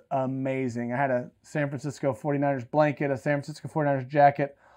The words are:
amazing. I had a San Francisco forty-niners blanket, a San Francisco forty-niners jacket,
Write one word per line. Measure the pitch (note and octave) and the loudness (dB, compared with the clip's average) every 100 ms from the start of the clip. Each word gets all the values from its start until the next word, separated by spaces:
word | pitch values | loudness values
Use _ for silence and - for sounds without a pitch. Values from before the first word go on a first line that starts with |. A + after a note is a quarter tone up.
| - | -6
amazing. | C3+ C3 C3+ C3+ C3+ C3 A#2 A#2+ | -2 -2 -2 -2 -2 -2 -4 -4
I | B2 | -2
had | C#3 | 0
a | B2 A#2+ - | 0 -4 -14
San | - D#3 C#3+ | -8 -4 -4
Francisco | C#3 D3 - C#3 | -4 -8 -4 -4
forty-niners | B2 D3+ C#3+ C#3+ C3+ | -2 -2 0 0 -2
blanket, | A#2+ D3+ D3+ C3+ C#3+ | 0 2 2 2 -2
a | C3 | -2
San | D3 C#3+ | 0 -2
Francisco | C#3 D3 C#3 | -4 -12 -6
forty-niners | D#3+ C#3+ C3+ B2+ | -2 0 0 0
jacket, | D3 C#3+ C#3+ C#3+ - - | 6 6 6 -2 -6 -20